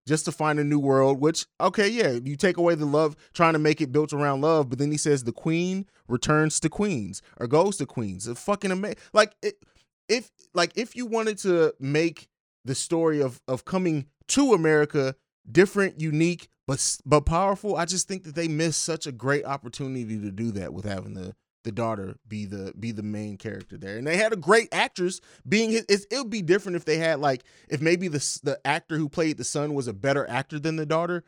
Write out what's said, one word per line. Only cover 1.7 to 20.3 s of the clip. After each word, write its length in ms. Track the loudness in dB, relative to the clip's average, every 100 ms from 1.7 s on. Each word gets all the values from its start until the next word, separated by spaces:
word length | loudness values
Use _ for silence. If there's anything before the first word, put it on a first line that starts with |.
| 2 2
yeah, 240 | 2 0 0
you 140 | -4 0
take 220 | 0 4
away 180 | 2 2
the 100 | 2
love, 300 | 2 2 -2 _
trying 220 | 2 4
to 40 | 4
make 220 | 4 2
it 100 | 2
built 220 | 0 0
around 300 | 0 0 2
love, 260 | 2 2 2
but 100 | 0
then 140 | -2
he 60 | 0
says, 260 | 2 0
"The 80 | 0
queen 540 | -4 -2 0 0 -4 -8 _ -4
returns 540 | -2 2 2 2 0
to 80 | -2
Queens, 540 | 0 -2 -2 -6 -10 -16 -8
or 100 | 2
goes 280 | 4 2 0
to 80 | -6
Queens." 420 | -4 -6 -6 -8
A 80 | -8
fucking 340 | -4 -2 -2
ama-, 240 | -4 -4 -8 0
like, 220 | 2 2 _
it, 140 | -8 -8 _ _ _ _ -2
if, 200 | -2 -2 _ _
like, 200 | -2 0
if 200 | -2 -6 -8
you 100 | -4
wanted 320 | -2 -2 -2
to 340 | 2 4 4 0
make 480 | -2 0 0 -2 -16 _ _ _
the 100 | -8
story 480 | -6 -2 2 2 2
of, 180 | 0 -4 -6
of 160 | -6
coming 420 | -2 -2 0 0 -4 _ -2
to 240 | 2 4
America 640 | 4 6 4 4 0 -2 -4 _ _ 0
different, 500 | 4 4 4 -2 -2
unique, 480 | -2 2 2 0 -10 _ -6
but 80 |
s-, 260 | -2 -2 -4 2
but 160 | 2
powerful, 540 | 4 2 2 0 -2 -2
I 100 | -2
just 200 | -4 -4
think 180 | -8
that 100 | -8
they 140 | -6 -4
missed 340 | 0 0 -2
such 240 | -4 -6 -8
a 60 |
great 320 | -6 -2 -2
opportunity 760 | -2 -6 -8 -10 -8 -8 -6 -6
to 100 | -6